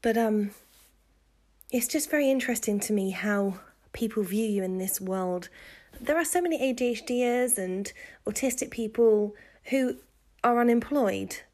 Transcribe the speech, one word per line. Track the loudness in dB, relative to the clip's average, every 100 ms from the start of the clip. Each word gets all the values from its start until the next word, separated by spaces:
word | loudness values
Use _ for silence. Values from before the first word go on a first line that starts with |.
But, | 2 2
um, | 2 2 0 -6 _ -20 -20 _ _ _ _ _ _ _ _
it's | -4 -2
just | -4 -2
very | 0 2
interesting | 2 0 -2 0 -2
to | 0
me | 0 0
how | -4 -2 0 -2 -4 -14 _ _
people | -6 -4 -2
view | -2 -2 0
you | -2
in | -2 -4
this | -4 -4
world. | -4 -2 -2 -4 -8 -20 -20 -20 -20 -10
There | 0 0
are |
so | 2 0
many | 0 0 0
A |
D | 0 0
H | -2 -2
Ders | 0 2 2 2 0
and | -2 -4 -6 -12 -20 -10 -8
autistic | -2 -2 -2 -6
people | -4 -4 4 6 6 2 -4 -20 _
who | -2 0 0 -2 -12 _ _ _
are | 2 4
unemployed | 4 4 2 0 0 0 -6 -10 -16